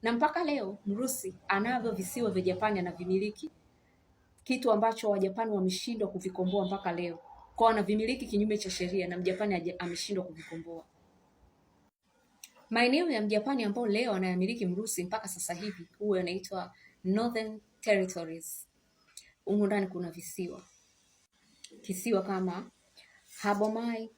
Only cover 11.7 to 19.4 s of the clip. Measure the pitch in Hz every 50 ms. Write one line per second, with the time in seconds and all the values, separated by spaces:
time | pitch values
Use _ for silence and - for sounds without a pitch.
11.7 | _ _ _ _ _ _ _ _ _ _ _ _ _ _ - - _ - - _
12.7 | 226 226 240 247 262 302 359 339 277 220 214 208 214 214 208 269 277 254 226 208
13.7 | 202 240 240 220 202 214 247 247 202 185 185 185 185 185 185 196 240 233 208 180
14.7 | 180 185 220 220 - - 175 185 196 220 - 196 - 175 - - 180 170 202 214
15.7 | 190 180 170 - _ _ 208 208 196 185 180 170 180 196 185 - 196 185 180 180
16.7 | - - - - _ _ _ 185 190 214 226 240 233 220 220 220 220 214 _ _
17.7 | _ _ - 220 208 196 190 185 185 175 165 160 165 165 165 - - - - _
18.7 | _ _ _ _ _ _ _ _ _ - - - _ _